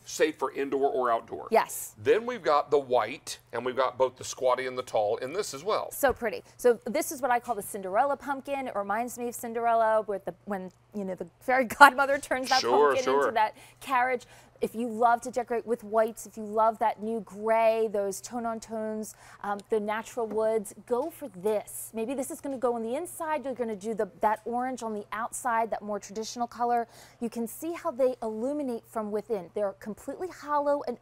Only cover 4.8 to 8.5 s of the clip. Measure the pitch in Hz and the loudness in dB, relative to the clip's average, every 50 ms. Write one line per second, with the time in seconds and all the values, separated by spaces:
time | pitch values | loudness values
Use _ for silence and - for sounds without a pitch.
4.8 | 123 - - 117 104 104 117 - 131 127 156 202 202 - - 135 160 202 202 - | -4 0 0 2 2 2 2 0 -2 -4 -4 -4 -4 -6 -8 -6 -2 -2 0 0
5.8 | - - - - - 262 233 - 240 220 180 - - - - - - 247 233 - | -2 -4 -2 0 2 2 2 0 -2 -4 -4 -6 -10 -14 -8 2 4 4 4 4
6.8 | - 240 202 302 320 - 330 254 262 254 240 240 - 240 240 202 190 - - 208 | 0 -2 -2 -2 -2 -2 -4 -4 0 2 2 2 0 -2 -4 -6 -6 -8 -8 -8
7.8 | 190 185 185 214 269 285 285 - 254 269 277 269 262 277 | -6 0 2 4 4 4 2 -2 -4 -6 -6 -6 -6 -6